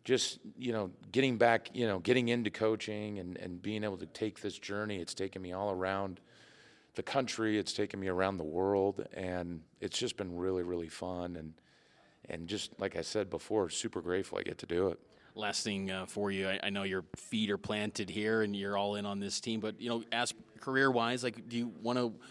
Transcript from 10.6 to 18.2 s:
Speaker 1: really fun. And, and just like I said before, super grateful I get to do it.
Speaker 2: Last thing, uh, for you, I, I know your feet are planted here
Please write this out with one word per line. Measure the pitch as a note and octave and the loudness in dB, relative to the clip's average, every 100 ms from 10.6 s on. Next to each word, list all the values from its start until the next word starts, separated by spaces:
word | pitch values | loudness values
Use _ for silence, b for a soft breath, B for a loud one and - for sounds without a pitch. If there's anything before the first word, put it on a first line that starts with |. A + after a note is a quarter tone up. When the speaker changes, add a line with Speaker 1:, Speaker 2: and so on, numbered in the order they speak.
Speaker 1:
really | F2 F2 E2 | 0 -2 -4
fun. | - F2+ F2+ F2 F2 | -6 -4 -2 -4 -6
And, | D#2 D#2+ b b b b b b - | -10 -14 b b b b b b -10
and | E2 E2 | -8 -4
just | G2 - - | -4 -6 -4
like | G2 F2 | -2 -2
I | |
said | D#2 G#2+ F#2+ | -2 -2 -2
before, | - - G#2+ F#2 | -4 0 2 2
super | - A#2 - | 0 -4 -4
grateful | E2+ F2+ F#2 G1+ | 0 0 0 -4
I | |
get | - - | -4 -8
to | - | -2
do | E2+ F#2+ | 2 2
it. | E2 - B B - | 0 -10 B B -4
Speaker 2:
Last | G#2 G2 | -2 -2
thing, | A2+ G2+ G2 | -2 -2 -2
uh, | F#2+ F#2 | -4 -4
for | - G2+ | -2 0
you, | G2 F#2+ | 0 0
I, | G2 | 0
I | G2+ | -2
know | G2 | -2
your | G2 F#2+ F2 - | -2 -2 -4 -12
feet | - A2 G#2+ | -4 0 2
are | G2 | 0
planted | - G#2+ G#2+ - G2 | 0 -2 -2 -2 -4
here | G2 | -2